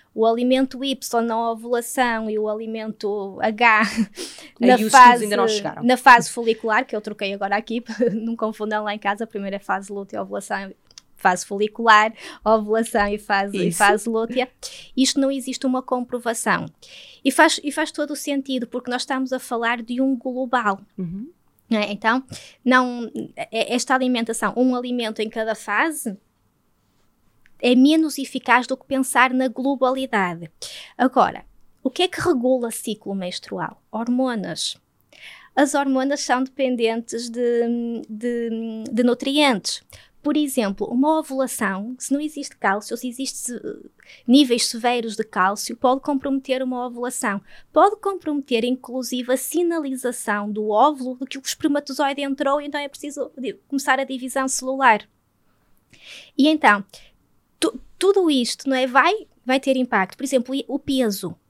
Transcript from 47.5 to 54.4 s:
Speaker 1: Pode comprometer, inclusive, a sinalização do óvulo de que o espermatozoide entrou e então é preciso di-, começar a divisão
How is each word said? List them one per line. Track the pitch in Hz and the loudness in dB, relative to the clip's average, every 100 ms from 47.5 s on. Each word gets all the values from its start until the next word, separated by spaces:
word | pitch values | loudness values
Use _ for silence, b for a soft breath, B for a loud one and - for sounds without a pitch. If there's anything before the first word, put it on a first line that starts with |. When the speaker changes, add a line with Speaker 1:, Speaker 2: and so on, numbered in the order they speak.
| b - | b -2
Speaker 1:
Pode | 302 392 415 | 4 4 2
comprometer, | 392 381 311 294 277 226 247 | -4 -4 -4 -6 -2 0 0
inclusive, | 254 - 254 240 254 240 | -2 -4 -8 -4 -6 -2
a | 262 | -2
sinalização | - 330 349 330 277 262 240 247 - 208 208 | -2 -2 0 0 -4 -4 -6 -6 -4 -4 -4
do | 214 214 | -4 0
óvulo | 208 285 277 254 254 | 4 4 2 -6 -8
de | 269 | -10
que | 269 | -10
o | |
espermatozoide | - - 302 285 285 269 277 277 | -10 -4 -2 -2 -4 -2 -2 -2
entrou | 277 269 269 294 | -6 -2 0 0
e | 294 | -2
então | 285 | -8
é | 285 | -8
preciso | - 294 285 269 - | -10 -12 -8 -10 -8
di-, | 240 - _ | -10 -10 _
começar | 277 285 262 | -4 0 0
a | |
divisão | 269 262 262 269 | 0 -8 -6 -4